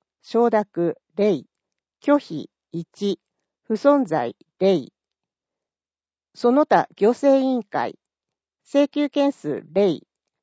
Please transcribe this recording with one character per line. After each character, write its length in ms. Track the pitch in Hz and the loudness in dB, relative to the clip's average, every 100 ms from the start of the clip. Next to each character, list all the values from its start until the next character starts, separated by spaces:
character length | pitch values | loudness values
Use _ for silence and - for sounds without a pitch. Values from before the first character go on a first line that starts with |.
| _ _ | _ _
承 280 | - 226 240 | -6 0 2
諾、 460 | 220 202 - 170 - _ - | 0 -2 -4 -4 -6 _ -2
零。 280 | 208 170 - _ _ _ _ _ | -2 -2 -6 _ _ _ _ _
拒 180 | - 285 | 0 0
否、 320 | - 156 - _ _ | 0 -14 -14 _ _
一。 480 | 170 170 - 202 - _ _ _ _ _ | -14 -14 -8 -6 -6 _ _ _ _ _
不 100 | 214 | 0
存 300 | 285 285 208 | 2 2 0
在、 280 | 156 120 - _ _ | -4 -6 -10 _ _
零。 340 | 190 180 120 _ _ _ _ _ _ _ _ _ _ _ _ _ _ | 0 0 -4 _ _ _ _ _ _ _ _ _ _ _ _ _ _
そ 200 | - 240 | -2 0
の 120 | 262 302 | 2 4
他 220 | 180 - - | 2 0 0
行 140 | 202 | 0
政 320 | 247 277 269 | 2 2 2
委 20 | |
員 200 | 262 254 | 0 -4
会。 360 | 208 - 117 - _ _ _ _ _ _ | -6 -8 -8 -10 _ _ _ _ _ _
請 240 | _ 277 285 | _ 0 0
求 220 | 294 294 | -2 -4
件 240 | 285 277 | -2 -2
数、 280 | - 151 127 - | -2 -8 -8 -4
零。 340 | 170 202 143 - _ _ _ | 0 0 -2 -10 _ _ _